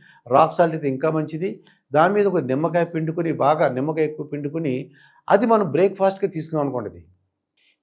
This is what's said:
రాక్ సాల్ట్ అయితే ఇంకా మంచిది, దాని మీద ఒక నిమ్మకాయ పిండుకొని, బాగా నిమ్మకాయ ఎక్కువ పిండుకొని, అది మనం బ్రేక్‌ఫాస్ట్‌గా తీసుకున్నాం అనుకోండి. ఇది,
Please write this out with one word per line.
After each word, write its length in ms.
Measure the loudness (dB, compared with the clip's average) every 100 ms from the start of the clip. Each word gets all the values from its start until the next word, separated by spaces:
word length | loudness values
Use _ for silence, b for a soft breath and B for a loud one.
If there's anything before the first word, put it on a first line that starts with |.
| b b 0
రాక్ 280 | 4 4 4
సాల్ట్ 180 | 0 0
అయితే 120 | -4
ఇంకా 200 | -2 -2
మంచిది, 400 | -2 -4 -6 -8 -8 b b b
దాని 200 | 2 4
మీద 120 | 4 2
ఒక 140 | 0
నిమ్మకాయ 420 | 0 -2 0 0 -2
పిండుకొని, 460 | -2 -4 -2 -2 0
బాగా 300 | 2 4 2
నిమ్మకాయ 400 | 0 -4 -2 -2
ఎక్కువ 180 | -4 -10
పిండుకొని, 480 | -8 -6 -4 -4 -4 -8 b b b b
అది 180 | 2 4
మనం 200 | 2 2
బ్రేక్‌ఫాస్ట్‌గా 560 | 2 0 2 0 0 -4
తీసుకున్నాం 340 | -4 -6 -4
అనుకోండి. 260 | -2 -4 -8
ఇది, 120 | -12 -20 _ _ _ _ _ _ _